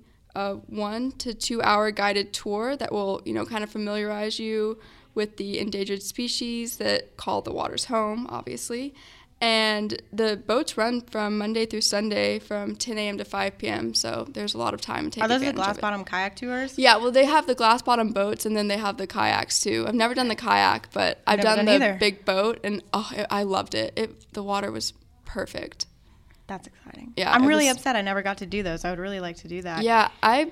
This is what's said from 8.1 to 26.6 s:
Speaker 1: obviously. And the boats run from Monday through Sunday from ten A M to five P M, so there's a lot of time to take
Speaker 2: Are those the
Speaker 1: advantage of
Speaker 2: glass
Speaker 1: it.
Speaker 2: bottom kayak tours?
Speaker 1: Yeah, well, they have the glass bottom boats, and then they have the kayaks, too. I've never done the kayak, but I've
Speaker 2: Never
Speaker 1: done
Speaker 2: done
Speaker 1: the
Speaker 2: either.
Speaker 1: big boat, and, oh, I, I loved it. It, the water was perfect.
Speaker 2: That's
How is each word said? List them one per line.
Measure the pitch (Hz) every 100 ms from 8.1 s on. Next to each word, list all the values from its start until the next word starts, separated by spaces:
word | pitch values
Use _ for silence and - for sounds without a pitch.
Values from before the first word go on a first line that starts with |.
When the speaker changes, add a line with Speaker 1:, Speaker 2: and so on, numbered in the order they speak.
| 220 247
Speaker 1:
obviously. | 233 240 240 - 240 277 - - - - _
And | 233 220 220 208 214 - -
the | 202 220 214 -
boats | 233 311 -
run | 220 247
from | 240 220 208 208
Monday | 208 226
through | 220 214
Sunday | - 202 214 202 202 214
from | - 208 202 208
ten | 247 214
A | 208
M | 202
to |
five | 202 196 196 196
P | 214
M, | 214 226
so | 220 - - -
there's | 220 208
a | -
lot | 208
of | -
time | - - 151
to |
take | 226
Speaker 2:
Are | 220
those | 254
the | 269
Speaker 1:
advantage | 262
of |
Speaker 2:
glass | 196 202
Speaker 1:
it. |
Speaker 2:
bottom | 208 202
kayak | 190 185 196 196
tours? | 247 247 262 262
Speaker 1:
Yeah, | 254 220
well, | 240
they | 254
have | 277 302 294
the |
glass | 247 226 240
bottom | 254 240 226
boats, | 196 202 220
and | 220
then | 214 208
they | 202
have | 208 190
the | 190
kayaks, | 196 214 104 - -
too. | 208 113 113
I've |
never | 226 226
done | 247 247
the | 214
kayak, | 233 143 98 220 -
but | 196 131 - -
I've | 202
Speaker 2:
Never | 220 220
Speaker 1:
done |
Speaker 2:
done | 214 208
Speaker 1:
the | 226
Speaker 2:
either. | 190
Speaker 1:
big | 208 196 -
boat, | 190 214 226
and, | 202 208 -
oh, | 202 220
I, | - - 202
I |
loved | 202 190 -
it. | 208 - -
It, | 220 - -
the | -
water | 139 101 202
was | 110 - - - _
perfect. | - - - - - - - _ - - - - -
Speaker 2:
That's | 190